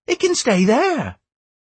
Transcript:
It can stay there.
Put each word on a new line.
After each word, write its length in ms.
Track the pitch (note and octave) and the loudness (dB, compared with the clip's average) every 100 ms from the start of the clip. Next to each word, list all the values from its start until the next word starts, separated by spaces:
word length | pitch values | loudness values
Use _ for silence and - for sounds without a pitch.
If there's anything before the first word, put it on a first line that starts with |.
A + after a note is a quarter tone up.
| - | -6
It 120 | F4+ | -2
can 160 | F#4+ | 0
stay 300 | F4 - G3 | 0 0 2
there. 520 | F#3 A3 F#4+ E4+ G#2 F2+ _ _ _ _ | 2 2 0 -2 -6 -12 _ _ _ _